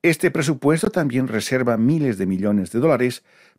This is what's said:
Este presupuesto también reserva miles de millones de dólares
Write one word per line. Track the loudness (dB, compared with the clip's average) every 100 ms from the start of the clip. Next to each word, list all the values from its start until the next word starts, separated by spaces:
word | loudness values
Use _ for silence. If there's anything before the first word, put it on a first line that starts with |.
Este | 2 2 0
presupuesto | 0 -2 0 2 2 0
también | 0 -2 -2 -2
reserva | -4 -2 -2 0 2
miles | 2 2 0 -2
de | -2
millones | -2 0 0 -2
de | 0
dólares | 2 2 0 -4 _ _ _